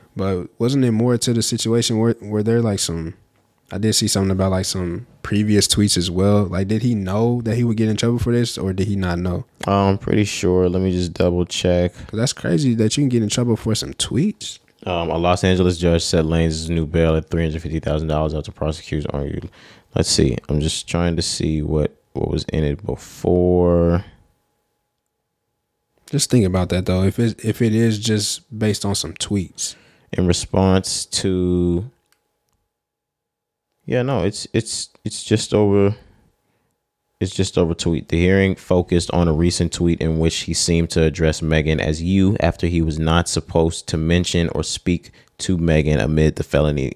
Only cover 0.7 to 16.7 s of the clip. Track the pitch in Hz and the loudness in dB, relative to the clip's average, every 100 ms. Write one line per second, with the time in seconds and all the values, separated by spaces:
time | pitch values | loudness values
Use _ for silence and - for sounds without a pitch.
0.7 | 139 123 110 123 120 - 117 - 117 110 | 2 2 2 2 2 0 0 0 -2 0
1.7 | 117 113 110 113 - 104 107 107 117 113 | 0 2 2 2 0 -4 -2 0 2 0
2.7 | 98 - 82 82 - _ _ _ _ _ | -2 -4 -6 -8 -12 _ _ _ _ _
3.7 | 95 110 104 107 101 95 95 95 92 92 | -2 0 0 0 0 0 2 0 0 -2
4.7 | 95 87 90 - _ - 104 107 101 - | -4 -6 -8 -12 _ -4 -2 2 2 2
5.7 | - 104 87 87 90 101 104 92 90 98 | 2 2 2 -2 0 4 4 2 -2 -2
6.7 | 110 123 110 95 101 117 120 113 117 120 | 0 0 -2 -2 0 0 0 -2 -2 0
7.7 | 107 110 104 117 120 120 120 117 - 95 | 2 0 2 0 0 0 0 0 -2 -4
8.7 | 95 101 98 92 87 90 87 - _ - | -2 -2 0 0 -2 -2 -4 -6 _ 0
9.7 | 196 98 98 - 104 104 - 90 92 90 | 4 4 2 0 0 0 0 2 2 2
10.7 | 92 92 90 90 85 90 87 87 - 90 | 2 0 0 -2 0 0 0 -2 -2 0
11.7 | 87 90 - - 104 127 - 175 165 135 | 2 0 -4 -10 -4 -4 -4 -2 0 0
12.7 | 113 110 - 139 120 104 - 120 107 113 | 2 0 0 0 0 0 0 0 0 -2
13.7 | 110 - - - 117 208 - - - _ | -4 -6 -8 -4 0 -2 -4 -14 -16 _
14.7 | _ 95 87 85 82 87 90 92 92 90 | _ -4 -2 -2 0 2 4 4 4 4
15.7 | 85 85 85 - 85 80 82 82 80 82 | 2 2 2 2 0 2 2 2 -2 -4